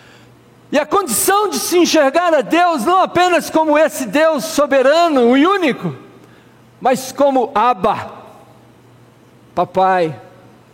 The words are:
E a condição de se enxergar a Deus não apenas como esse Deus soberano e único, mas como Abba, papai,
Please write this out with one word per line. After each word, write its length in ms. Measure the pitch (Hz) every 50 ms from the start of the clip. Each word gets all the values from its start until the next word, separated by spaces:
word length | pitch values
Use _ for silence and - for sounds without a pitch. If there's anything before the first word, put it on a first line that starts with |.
| - - - - - - - _ _ _ _ _ _ -
E 60 | 302
a 80 | 302 294
condição 640 | - 392 403 381 262 214 - - 370 392 415 427 370
de 80 | 285
se 220 | 233 - - 330 359
enxergar 520 | 320 - - 311 277 269 285 339 359 339 311
a 80 | 277
Deus 440 | 208 170 311 339 359 349 330 262 208
não 160 | 330 370 381
apenas 480 | 330 - - 339 359 359 339 294 - -
como 260 | - 320 320 302 294
esse 300 | 302 320 - - - 262
Deus 400 | 196 175 294 320 320 311 247 -
soberano 880 | - - 277 294 240 277 269 247 277 311 339 349 330 294 254 240 233 254
e 120 | 277 302
único, 480 | 370 403 381 339 254 202 - 180 160 127 - - - - - - - - - _ - _ - - _ _ -
mas 320 | 185 254 262 254 - -
como 400 | - - 285 277 262 262 226 - -
Abba, 680 | 208 233 247 247 190 190 208 - - - - - - - - - - - - - - - - _ _ _ - - - - - _ _ _ _ _ _ _ _ -
papai, 640 | 170 185 - - 185 190 185 185 180 165 156 131 110 - - - - - - - - _ _